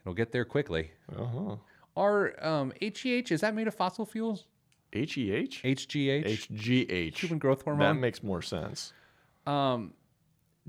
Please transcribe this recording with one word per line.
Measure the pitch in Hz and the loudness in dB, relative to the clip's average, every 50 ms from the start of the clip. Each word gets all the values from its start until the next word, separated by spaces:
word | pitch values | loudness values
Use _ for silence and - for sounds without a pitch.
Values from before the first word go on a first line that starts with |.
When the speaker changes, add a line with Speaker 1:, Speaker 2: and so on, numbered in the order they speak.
Speaker 1:
it'll | - 92 87 | -10 -6 -2
get | 107 113 113 - | -2 -2 0 0
there | 123 117 | -2 -2
quickly. | - - 143 143 - 85 82 80 78 - _ - - - | 0 0 -2 0 0 0 -2 -2 -4 -10 _ -16 -12 -8
Speaker 2:
Uh-huh. | - 117 123 117 135 202 202 104 107 - _ - - - _ - | -6 -4 -4 -4 -4 -4 -6 -8 -10 -12 _ -20 -20 -20 _ -2
Speaker 1:
Are, | - 190 208 208 202 190 - - - - | 2 2 4 4 4 2 2 0 -2 -2
um, | 160 156 147 135 131 - - | 0 0 0 0 -2 -2 -4
H | 202 214 - - - | -6 -6 -4 -4 -2
E | 254 247 | 0 0
H, | 247 247 - | 0 0 0
is | 165 156 | 0 2
that | 208 214 208 | 2 0 0
made | 220 220 220 | 0 -2 -2
of | - | 0
fossil | - 180 185 - - 214 | 0 0 0 0 -4 -8
fuels? | - - 220 226 226 208 180 - _ _ _ _ _ _ _ _ - | -6 -4 -4 -2 -2 -2 -4 -8 _ _ _ _ _ _ _ _ -6
Speaker 2:
H | - 104 143 - - | -2 -2 -2 -2 0
E | 139 117 98 | 0 0 2
H? | 101 143 262 262 - - - | 2 0 0 -2 -4 -2 0
Speaker 1:
H | 131 135 - - | 0 0 0 -2
G | - - 147 139 139 | -4 -2 0 2 2
H? | 135 147 156 | 2 2 2
Speaker 2:
H | 104 110 104 - - | 0 -2 -2 -4 -8
G | 107 107 107 117 127 127 - - | -8 -4 2 4 4 4 4 4
H. | 92 90 85 78 - - | 2 0 0 0 -2 -4
Speaker 1:
Human | 190 165 165 151 | -2 -2 -2 2
growth | 143 131 135 - | 4 2 2 2
Speaker 2:
That | - | 0
Speaker 1:
hormone? | 156 147 147 147 101 - 131 | -2 2 4 4 4 4 4
Speaker 2:
makes | 127 120 - - | 2 0 0 -2
more | - 101 92 82 | -4 -4 -4 -4
sense. | - - - 82 78 - 135 - - - - - - _ _ _ _ _ _ _ - | -4 -4 -4 -4 -4 -4 -8 -10 -10 -12 -14 -20 -20 _ _ _ _ _ _ _ -6
Speaker 1:
Um, | 147 143 143 139 131 127 117 104 - - _ _ _ _ _ _ _ _ _ _ _ _ _ - | -2 0 2 2 2 2 0 -4 -8 -14 _ _ _ _ _ _ _ _ _ _ _ _ _ -20